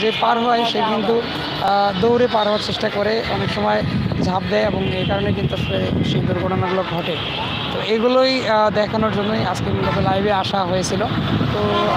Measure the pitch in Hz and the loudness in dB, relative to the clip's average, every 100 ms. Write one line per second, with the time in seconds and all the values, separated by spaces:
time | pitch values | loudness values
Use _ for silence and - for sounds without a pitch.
0 | 214 214 226 233 240 233 233 214 220 214 | 0 0 2 2 2 2 2 0 0 0
1 | 208 233 240 - - - 190 202 202 190 | 2 0 0 -6 -6 -2 0 2 2 2
2 | 226 240 247 220 208 208 - 196 214 202 | 2 4 4 2 2 0 -2 -4 -2 0
3 | 202 220 - 196 196 196 208 214 208 - | 0 0 -2 -2 -2 0 0 0 0 -2
4 | - - 175 185 180 208 214 190 190 185 | -2 0 0 0 0 0 0 0 -2 -2
5 | 185 202 202 202 196 190 - 190 190 - | 0 0 0 0 -2 -2 -2 -2 0 0
6 | - - - 180 185 185 185 190 180 165 | 0 0 0 0 0 0 0 0 -2 -4
7 | 175 151 - - - - - - 185 220 | -4 -4 -4 -6 -6 -4 -4 -4 -2 2
8 | 240 254 262 262 208 214 214 208 208 220 | 4 4 4 2 0 2 2 2 0 0
9 | 220 202 208 220 185 180 196 196 196 185 | 0 0 0 0 -2 -2 -2 0 0 0
10 | 190 190 202 196 180 202 180 185 175 190 | 0 2 2 0 0 -2 0 -2 -2 -2
11 | 233 - - - 233 208 208 208 214 | -2 -2 -2 0 0 0 0 0 0